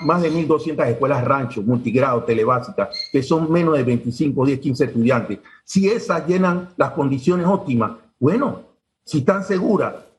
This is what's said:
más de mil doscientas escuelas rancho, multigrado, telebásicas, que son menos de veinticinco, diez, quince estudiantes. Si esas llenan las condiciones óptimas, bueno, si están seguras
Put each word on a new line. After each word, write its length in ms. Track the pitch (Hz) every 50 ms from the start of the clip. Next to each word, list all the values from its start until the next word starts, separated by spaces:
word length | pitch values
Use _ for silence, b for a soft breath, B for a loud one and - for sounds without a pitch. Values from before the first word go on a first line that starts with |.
| 165
más 200 | 143 165 175 175
de 80 | 160
mil 160 | 156 165 160
doscientas 420 | 143 156 147 - 160 151 139 151 120
escuelas 360 | 113 120 135 135 127 - 123
rancho, 380 | 131 139 139 131 120 - 113 98
multigrado, 600 | 113 123 117 - 120 104 127 131 135 123 117 -
telebásicas, 680 | - 117 113 110 120 127 120 120 - - - 101 - - - - -
que 140 | - 139 131
son 260 | - 165 160 165 156
menos 260 | 160 175 170 165 156
de 60 | 143 123
veinticinco, 640 | 123 120 120 120 143 127 - 165 143 127 135 127
diez, 140 | 139 139 127
quince 240 | - 147 127 - 143
estudiantes. 560 | - - 117 113 120 131 117 101 - 101 B B B B B B
Si 240 | - - 196 196 196
esas 400 | 226 233 - - 180 160 151 165
llenan 400 | 180 185 185 180 175 175 180 - -
las 160 | - - - -
condiciones 520 | - 139 135 135 131 - 180 180 180 170
óptimas, 500 | 180 202 185 - 139 127 117 110 101 - - - _ _ _
bueno, 420 | 127 143 185 247 294 214 - - - - _ _ _ _ _ _ _
si 140 | - - 151
están 240 | 127 165 190 196 190
seguras 520 | - 196 185 190 - 208 170 131 107 - - - - _